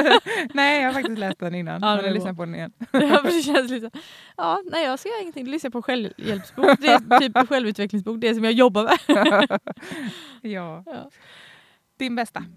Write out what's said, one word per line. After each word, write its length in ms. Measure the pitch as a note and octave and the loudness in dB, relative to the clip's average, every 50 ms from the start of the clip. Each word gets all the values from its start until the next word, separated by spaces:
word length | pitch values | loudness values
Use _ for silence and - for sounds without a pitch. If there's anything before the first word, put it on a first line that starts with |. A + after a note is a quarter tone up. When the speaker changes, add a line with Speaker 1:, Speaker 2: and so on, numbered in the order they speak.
| D4 E4 | 8 6
Speaker 1:
<laughs> 440 | A#4 A4 - G4 A4+ G4+ D#4+ A#3+ - | 4 4 4 0 -4 -4 -4 -4 0
Nej, 280 | C#4 C#4+ C#4+ D4 C#4+ | 2 2 2 2 2
jag 60 | C4 A#3+ | 0 0
har 40 | B3+ | -2
faktiskt 260 | C4+ C4+ B3 A3+ G#3+ | -2 -4 -4 -4 -4
läst 200 | G3 F#3+ - - | -6 -6 -6 -6
den 160 | F#3 E3+ F3 | -8 -8 -6
innan. 260 | F3+ E3+ D#3+ D#3+ F3 | -8 -8 -8 -6 -2
Speaker 2:
Ja, 60 | G3+ | -2
Speaker 1:
Men 100 | G#3+ G#3 | 0 0
Speaker 2:
det 40 | G3+ G3 | 0 0
Speaker 1:
jag 60 | G3 | 0
Speaker 2:
är 40 | F#3 | -2
Speaker 1:
lyssnar 200 | F#3 F3+ F#3+ F3+ | -2 -4 -6 -8
Speaker 2:
bra. 40 | |
Speaker 1:
på 80 | E3+ F3 | -8 -8
den 100 | E3 E3+ | -8 -8
igen. 160 | E3 E3 - - - | -10 -10 -12 -14 -16
Speaker 2:
<laughs> 100 | A#3 - | -6 -2
Ja, 260 | - C4+ D4 C#4+ - - C#4+ | 0 2 4 4 4 4 4
för 140 | F4 F4 | 2 0
det 60 | E4 C4+ | 0 0
känns 280 | C#4+ C#4+ C4 C4 A#3+ | 2 0 0 0 0
lite, 200 | B3+ A#3 A3 A3+ - D4+ - - - - - - _ | -4 -8 -8 -12 -14 -16 -18 -20 -20 -20 -20 -16 _
ja, 240 | - E4+ E4+ E4 G4+ F#4+ F4 | -4 -2 0 0 -2 -4 -6
nej, 140 | - E4 D#4 | -4 -4 -2
jag 140 | C4 C4 C4+ | -2 -4 -6
ska 100 | - G4 | -6 -8
göra 120 | A#4 A4 | -8 -8
ingenting. 240 | F#4+ E4+ - C#4 B3+ | -8 -10 -12 -10 -8
Du 60 | C4 | -8
lyssnar 200 | C#4+ D#4+ - B3+ | -6 -6 -6 -8
på 100 | A#3 A#3+ | -8 -6
självhjälpsbok. 960 | - - B3+ B3 G#3+ - - - - A3 G#3 G3 F3+ - - B3 D#4+ F4+ C4+ - | -4 -4 -4 -4 -4 -6 -10 -8 -8 -8 -6 -8 -10 -12 -4 2 4 4 4 4
Det 60 | - | 6
är 320 | - A#3+ B3 A3+ - A#3+ C4 | 4 4 4 4 4 4 4
typ 180 | C#4 B3 - | 4 4 2
Speaker 1:
<laughs> 120 | B3 C4 - | 2 2 2
Speaker 2:
självutvecklingsbok. 720 | C#4+ C4 A#3+ G#3+ G#3 - G3+ G3 G#3+ G#3 F#3 G#3+ A#3 A3+ | 0 0 0 -2 -2 -4 -4 -4 -4 -4 -4 -6 -4 -2
Det 60 | A#3+ A3 | -2 0
är 40 | A3+ | 0
som 100 | A3+ A3 | 0 0
jag 100 | A3+ A3+ | 2 4
jobbar 300 | A#3+ B3+ B3 F#3 G#3 A3 | 6 6 6 4 2 2
med. 760 | A3+ D#4+ - - - D#4 G3 A3 D#4+ A3 D4 D4 - G3 - - - - - - - - D#4+ C4+ G3+ - - - - B3+ A#3 | 2 2 2 4 2 4 4 4 4 4 4 4 2 0 -4 -4 -8 -14 -14 -14 -14 -12 -10 -10 -12 -12 -14 -18 -20 -20 -14
<laughs> 120 | - A3 G3 | -12 -10 -8
Speaker 1:
Ja. 300 | F#3 F3 E3 D#3+ E3+ F#3 | -8 -8 -10 -12 -14 -16
Speaker 2:
Ja. 240 | E4 C#4 - - C#4 _ _ _ - - - - - - - _ _ _ _ _ _ _ | -16 -16 -16 -16 -18 _ _ _ -20 -20 -20 -20 -20 -20 -20 _ _ _ _ _ _ _
Speaker 1:
Din 180 | - C4 B3 A#3+ | -8 -6 -4 -4
bästa 280 | A#3+ A3+ - - F3 F3 F3 - | -4 -6 -6 -8 -12 -14 -14 -18